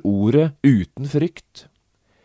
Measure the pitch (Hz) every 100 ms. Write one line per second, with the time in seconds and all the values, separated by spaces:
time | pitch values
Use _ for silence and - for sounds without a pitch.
0 | 101 101 104 139 160 143 143 117 87 -
1 | 139 147 165 - - - - _ _ _
2 | _ _